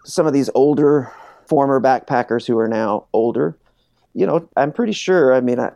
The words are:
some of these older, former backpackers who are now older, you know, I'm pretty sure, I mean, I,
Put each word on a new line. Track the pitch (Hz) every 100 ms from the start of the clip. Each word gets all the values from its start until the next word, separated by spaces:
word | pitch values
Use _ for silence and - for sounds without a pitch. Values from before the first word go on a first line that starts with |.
| -
some | - 160
of |
these | 139 131 123
older, | 143 151 147 147 127 - - - -
former | 156 139 135
backpackers | 131 127 - 127 123 117 -
who | 117
are | 113
now | 110 110 104 _
older, | 107 113 113 151 160 _ _ _ _ _
you | - 190
know, | 160 - -
I'm | 139
pretty | 151 233
sure, | 208 - 185 135
I | 131
mean, | 123 123
I, | 120